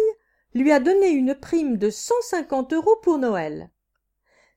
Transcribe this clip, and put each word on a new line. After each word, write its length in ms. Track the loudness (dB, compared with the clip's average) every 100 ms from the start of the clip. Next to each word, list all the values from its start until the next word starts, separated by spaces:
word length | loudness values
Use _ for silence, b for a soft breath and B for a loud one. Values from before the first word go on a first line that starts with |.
| 2 -2 _ _ _
lui 160 | 0 2
a 80 | 4
donné 300 | 4 2 2
une 260 | 2 0
prime 420 | -4 -4 -2 0 -2
de 140 | -2
cent 300 | -4 -4 -4
cinquante 520 | -2 -6 -4 -4 -2
euros 240 | -2 2 2
pour 160 | 2 0
Noël. 520 | 0 -2 -4 -8 -14 _ _ _ _ _ _ _ _